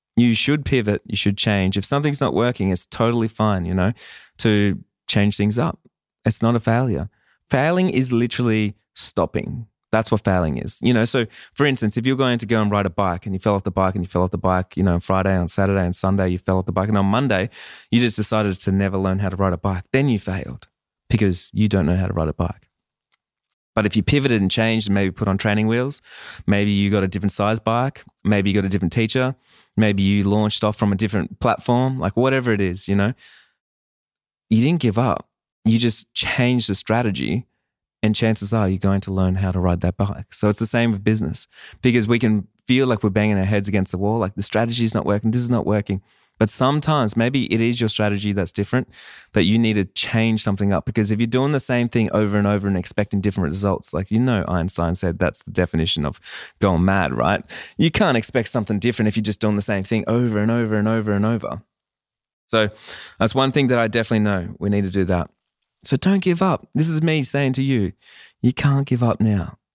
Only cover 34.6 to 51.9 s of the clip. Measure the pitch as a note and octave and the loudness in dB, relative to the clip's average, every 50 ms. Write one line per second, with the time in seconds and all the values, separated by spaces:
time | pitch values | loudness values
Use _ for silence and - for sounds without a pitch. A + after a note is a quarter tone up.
34.6 | A#2+ C#3+ F3 E3 - A#2 F#2+ A#2+ - A#2+ D#2+ - - - _ _ _ _ _ _ | 4 2 2 2 0 0 2 2 0 0 0 -2 -4 -12 _ _ _ _ _ _
35.6 | _ A2 A2+ A2+ A#2+ A#2+ A2 - - - _ - - - - - B2+ B2 B2+ B2 | _ 2 2 4 2 0 -2 -2 -8 -10 _ -6 -4 -4 0 0 2 2 2 0
36.6 | A2+ - G2 - - - A2 A#2 B2 A2 F#2+ C2+ C2 G#1+ D2 B2 - - _ _ | 0 -2 -4 -4 -2 -2 0 0 0 -2 -2 -2 -2 -2 -2 -4 -4 -6 _ _
37.6 | _ _ _ _ _ _ _ _ - G#2+ G#2+ - A#2 A2 A2 - G#2 G2+ A#2 A2+ | _ _ _ _ _ _ _ _ 0 0 0 2 0 0 0 -2 -2 -2 -2 0
38.6 | G#2 F#2 F#2+ F#2 - G2 G2 G2 - - F#2+ F#2+ F#2 F#2 F#2 F#2+ G2 F#2 F2+ F#2 | 0 0 0 0 0 0 0 0 -2 -4 -2 0 0 0 0 0 -2 -2 0 0
39.6 | F2+ F#2 F2 F2 F2+ F2 F#2 - G2+ G2+ - - - - - - - G#2 G#2 - | 2 2 2 2 0 -2 0 0 -2 -4 -2 -8 -12 -12 -6 -2 0 0 0 0
40.6 | A2+ A2 - A#2+ A#2 A#2 G#2+ G2 G2 G#2+ A2 A2 A2 - - - - - _ - | -2 -2 0 0 0 0 0 0 0 0 0 0 -2 -4 -6 -8 -10 -12 _ -20
41.6 | - - - - - B2+ A#2+ A#2+ G#2+ G#2+ A#2+ A#2 A#2+ A2+ G#2+ G#2 F#2 - _ _ | -20 -20 -20 -2 0 2 2 2 2 2 0 2 2 2 2 0 -2 -6 _ _
42.6 | _ - B2 B2+ C3+ C3 A#2+ G2+ - G#2+ F#2+ G#2+ G#2 G#2+ G#2 G2 F#2+ G2 G#2+ G2+ | _ 0 2 2 2 2 0 0 0 0 2 2 2 2 2 2 2 2 0 0
43.6 | G2 G2+ G2 G2+ F#2 - - F2+ G2 G2+ A2 A#2 G#2+ G2 G2+ - G2+ - - A2 | 0 0 0 0 0 -2 -4 -4 -2 -2 0 0 -2 -4 -4 -6 -8 -4 -2 -2
44.6 | A#2 A#2 A#2 A#2+ A#2 A2 - A2 - - G2+ G#2 - A2+ A2 B2 B2 A#2+ B2 A2+ | -2 0 -2 -2 -2 -2 -2 -2 -2 0 -2 0 0 0 0 0 0 0 0 -2
45.6 | - - G#2 G#2 G2+ - G2+ F#2 - _ _ _ _ _ _ _ A2 G#2 - - | 0 0 0 -2 0 -2 -6 -6 -6 _ _ _ _ _ _ _ -2 -2 0 0
46.6 | C3 C3 C#3+ D3+ C#3+ - D#3 D3 B2 G#2+ - A#2 A2+ B2 C3+ C#3 A2+ - - A2+ | 0 2 2 0 0 0 0 0 0 0 0 0 0 0 0 0 -2 0 0 0
47.6 | A2+ A#2 A#2+ A#2+ A#2+ G#2+ - - G#2+ G#2 G2+ G2+ G#2 G#2 G2+ G2+ F#2 - - - | 0 0 0 0 -2 -2 0 0 0 0 0 -2 -2 -2 -2 -2 -2 -4 -2 -4
48.6 | G2+ - - B2+ A#2+ - - - - - - - - _ _ A2 E2+ F#2 G#2+ A2+ | -4 0 0 -2 -2 -4 -10 -20 -20 -20 -20 -20 -20 _ _ 2 2 4 4 4
49.6 | A#2 A2+ A2 G#2 F#2+ - - - - - - A2+ A2+ A2+ A2 G#2+ - A2 G2 F#2+ | 2 2 2 2 0 -2 -4 -6 -6 -2 0 0 2 2 0 0 0 -2 -2 0
50.6 | G#2 G2+ G2 E2 - - G#2+ - G#2+ G2+ A2 G#2 A#2 A2+ A2+ B2+ C3 C#3+ D3+ C#3 | 0 0 0 0 -2 -2 -2 -2 0 0 0 0 -2 0 0 0 0 0 0 -2
51.6 | - - B2+ A#2+ A#2+ A#2 | -2 0 0 0 0 0